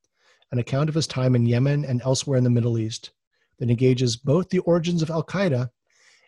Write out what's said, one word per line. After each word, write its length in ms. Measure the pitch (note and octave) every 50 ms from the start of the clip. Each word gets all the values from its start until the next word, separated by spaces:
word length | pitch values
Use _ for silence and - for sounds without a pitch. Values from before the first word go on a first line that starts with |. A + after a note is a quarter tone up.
| _ _ _ _ _ _ _ _ _ _ -
an 60 | B2
account 320 | A#2 - - C3+ D3+ D#3+
of 40 | D3
his 120 | D#3+ C#3+
time 280 | - - C3 B2+ C3 B2+
in 120 | A#2+ A#2
Yemen 400 | A#2 A#2+ A#2+ C3 C#3 C#3+ D3 D3
and 160 | C#3 C3 B2 -
elsewhere 340 | C3 C3 C3 - - C3+
in 80 | B2+ B2
the 60 | B2
Middle 280 | A#2+ A#2 A#2 A#2+ A#2 A2+
East 340 | A2 A2 A#2 - - - _ _ _ _ _ _ _ _ _ -
that 120 | C3+ A#2
engages 440 | A#2+ A2+ C3 B2+ B2+ A#2+ C3 A#2+ A2+
both 360 | A#2 - - C3+ F3 F3+ -
the 80 | - F3+
origins 420 | F3+ - E3+ F3 D#3 F3 F3 E3+
of 80 | D#3 D3+
Al-Qaeda 640 | D#3+ E3 D3+ - - F3+ G3+ F3+ C3+ A#2+ B2 A#2+ - _ _ _ _ _ _ _ _ _ _